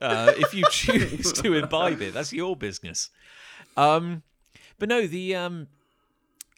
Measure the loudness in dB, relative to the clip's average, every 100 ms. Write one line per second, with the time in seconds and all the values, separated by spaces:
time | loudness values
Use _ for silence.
0 | -2 4 4 4 0 2 2 2 2 2
1 | 0 -2 -4 -2 2 2 0 0 0 -2
2 | -4 -6 -8 -6 -6 -4 -6 -8 -10 -8
3 | -8 -12 -20 -20 -20 -20 -8 2 4 4
4 | 0 -6 -12 _ _ _ -20 _ -2 0
5 | 0 -2 -4 -2 -4 -8 -12 _ _ _
6 | _ _ _ _ -20